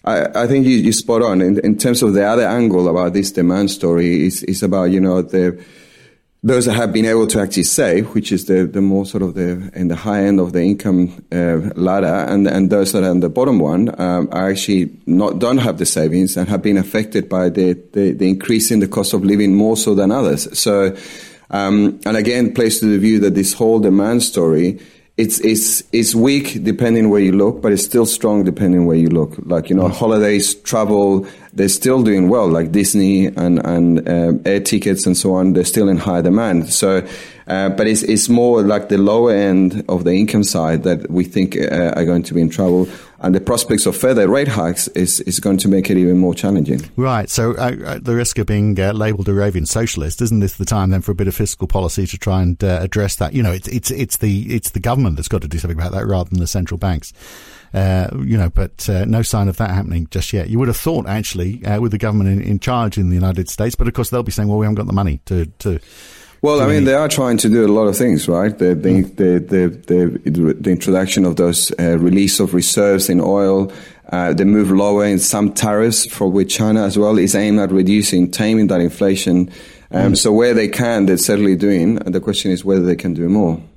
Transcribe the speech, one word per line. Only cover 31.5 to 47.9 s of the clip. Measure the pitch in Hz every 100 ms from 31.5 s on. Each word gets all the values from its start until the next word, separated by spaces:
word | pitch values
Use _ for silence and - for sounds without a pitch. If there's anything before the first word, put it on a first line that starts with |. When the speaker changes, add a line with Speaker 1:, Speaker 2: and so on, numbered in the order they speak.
Speaker 1:
they're | - 98
still | - 131 131
doing | 110 98 90
well, | 120 95
like | 82 82
Disney | 98 95 104 95 95 92
and, | - 87 85 78
and, | 85 85 82 -
uh, | 85 85 73 -
air | 98
tickets | 98 104 101 95 -
and | 90
so | 98
on, | 92 92
they're | 90
still | 85 - 98
in | 87
high | 98 87
demand. | 87 101 113 87 80
So, | - 98 95 90 - - - -
uh, | 95 98
but | 98 107
it's, | 107
it's | - 110 -
more | 120 120 117
like | 101 104 -
the | 101
lower | 101 113 120
end | 101 101 92 92 101 -
of | 90
the | 87
income | 92 104 107
side | 101 90 80 82
that | 90 82 -
we | 87
think, | 90 104 95 -
uh, | 71 76 85 -
are |
going | 85 87
to | 82
be | 85
in | 82
trouble. | - 92 90 90 - - _
And | 92
the | 92
prospects | 98 120 - 107 -
of | -
further | 127 117 98
rate | 131 143
hikes | 107 85 90 -
is, | - 92 -
is | - -
going | 104 95
to | 98
make | 95 92
it | 92
even | 90 90
more | 92
challenging. | 85 101 98 73 62 80
Speaker 2:
Right. | - 131 120 101
So, | - 113
uh, | 113 123 127
at | -